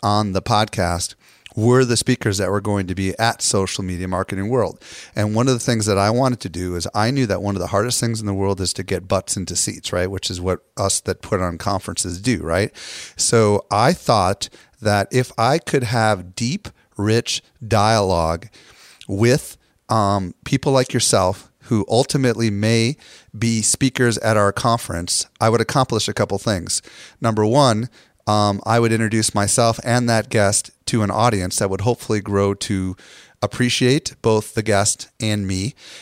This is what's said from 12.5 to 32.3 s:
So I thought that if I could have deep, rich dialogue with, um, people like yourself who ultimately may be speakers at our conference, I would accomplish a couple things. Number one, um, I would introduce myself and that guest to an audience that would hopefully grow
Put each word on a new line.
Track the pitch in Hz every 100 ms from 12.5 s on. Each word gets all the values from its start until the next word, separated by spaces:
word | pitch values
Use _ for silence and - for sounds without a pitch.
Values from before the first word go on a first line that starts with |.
| 87 104 - - - - -
So | - 117 104 104 -
I | 104 127
thought | 180 - 110 90 101 - - _ _
that | 104 101 98
if | 123 123 -
I | 117 165
could | - 143
have | 117 120 110 98 90
deep, | - 117 190 - - _ -
rich | 104 113 - - - - 110
dialogue | 107 107 113 95 85 82 85 - - - - - - -
with, | 101 117 147 - - _ _ -
um, | 113 101 101 92 -
people | - 135 147
like | 135 127
yourself | 120 - 107 92 98 - _ -
who | 113 95
ultimately | 113 139 147 127 113 113
may | 101 110 117 113 147 - - _ 110
be | 117 113
speakers | 104 - 135 - 120 110
at | 113 107
our | 101
conference, | - 120 117 - 87 90 - - -
I | 110
would | 113
accomplish | 113 143 127 110 -
a |
couple | - 104 98
things. | 117 95 95 - - - - -
Number | 113 110 107
one, | 139 135 107 123 - _ _ -
um, | 107 104 101
I | 104 117
would | 117
introduce | 113 110 110 107
myself | 104 101 - 117 113
and | 123 123 120
that | 113 -
guest | 113 101 - - _ -
to | 117
an | 101
audience | 107 123 104 90 -
that | 101
would | 95
hopefully | 98 120 - 107
grow | 104